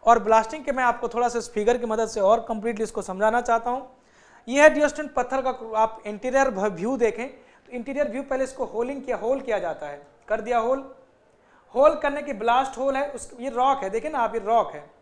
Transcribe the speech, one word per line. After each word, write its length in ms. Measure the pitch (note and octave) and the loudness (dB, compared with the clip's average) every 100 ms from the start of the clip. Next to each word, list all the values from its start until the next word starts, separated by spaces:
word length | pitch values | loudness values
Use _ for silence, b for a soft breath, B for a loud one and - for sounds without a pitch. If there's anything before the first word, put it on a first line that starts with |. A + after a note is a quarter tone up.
और 160 | - A#3 | 6 4
blasting 440 | G#3 A3 A3 D#4 C#4 | 6 4 4 -6 -6
के 60 | |
मैं 120 | C4 | 0
आपको 240 | B3 A#3+ A#3 | 0 0 -4
थोड़ा 200 | A#3 B3 | -2 -2
सा 120 | A#3 | -2
इस 120 | - | -4
figure 240 | - G#3 A#3+ | -2 0 2
की 80 | A#3 | 2
मदद 220 | A3 A3 | 2 0
से 120 | A3 | 2
और 180 | G3 A3 - | 4 4 2
completely 360 | G#3+ A3 G#3+ | -4 -4 -2
इसको 180 | G#3+ - | -4 -4
समझाना 400 | F#3+ F#3 G#3+ A#3 | -8 0 2 2
चाहता 280 | A#3+ A#3 A#3 | 0 0 0
हूँ। 180 | B3+ C4+ - b b b b - | -6 -8 -20 b b b b -4
ये 140 | C4+ | 8
है 80 | D4+ | 8
dear 180 | D4 D4 | 8 0
student 260 | - D4+ - | 0 -4 -4
पत्थर 260 | A#3+ C4 | -2 -2
का 80 | C4 B3 A3+ A3 | -2 -6 -4 0
आप 240 | A3 - G#3 | 0 0 -12
interior 440 | G#3 B3+ C4 C4+ | -8 -2 2 2
भ-, 220 | G3 G#3 | 2 -4
view 240 | E3+ G3+ C4 | -2 -4 0
देखें 300 | A3+ G3+ C4 | 0 0 -10
तो 440 | - - _ _ | -12 -20 _ _
interior 380 | B3 A#3 C#4 C#4+ | -12 -8 -4 -2
view 140 | A#3 | -4
पहले 200 | - C4 | -4 -4
इसको 220 | C4 - B3 | -4 -4 -6
होलिंग 380 | G#3+ A#3+ C#4 | -4 -4 -6
किया, 140 | - G#3 | -6 -6
hole 240 | A3 C4+ | -2 -4
किया 180 | B3 G#3 | -2 -4
जाता 280 | E3+ D3+ D3 | -4 -8 -10
है, 140 | C#3+ - _ - | -14 -18 _ -6
कर 140 | A3 | -4
दिया 160 | G#3+ A#3+ | 0 0
hole, 200 | A3+ C4+ C4+ - _ _ _ _ b b b | 0 -2 -4 -20 _ _ _ _ b b b
Hole 220 | A#3 D4 D4 | 4 4 4
करने 260 | D4 C#4+ | -4 -4
के 120 | D4 | -8
blast 440 | A3 A3+ A#3+ C4 A#3 | -4 2 2 0 -2
hole 180 | C4+ C4+ | -2 -2
है, 140 | C#4+ | -4
उस, 220 | A#3+ - - | -8 -14 -10
ये 100 | B3+ | -6
rock 340 | A#3 C4 C4+ | 0 2 2
है, 60 | F#3+ | -2
देखें 200 | A3 D4 | -4 -4
ना 100 | D4+ | -2
आप, 160 | A3+ A3 | -2 -2
ये 60 | |
rock 300 | G3 A3+ G3 | 0 2 2
है। 180 | D3 D3 _ | -6 -18 _